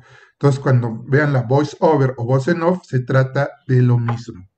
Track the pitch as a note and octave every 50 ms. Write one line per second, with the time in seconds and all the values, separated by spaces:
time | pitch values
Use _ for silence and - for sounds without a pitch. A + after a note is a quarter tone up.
0 | - _ - - _ _ _ - C#3+ C#3+ C3 - - C#3+ B2+ A#2+ A#2+ A#2 A2+ A#2+
1 | - C#3+ C3 D3 D3+ D3 C#3 B2 A2 A2 C3+ D3 D3+ D3 - - F#3 D#3+ D#3 C3+
2 | C3+ B2 B2+ - A2+ A#2+ C3 C3+ C3 F3 F3 E3 E3 F3 F#3 F#3 - - C3+ B2+
3 | B2 C#3+ C3 C3 C3 C3 - C#3 C#3+ - - _ - - B2+ B2 B2 B2 A#2+ A#2+
4 | A#2 A#2 A#2 - - - F2+ F2+ F#2 _ _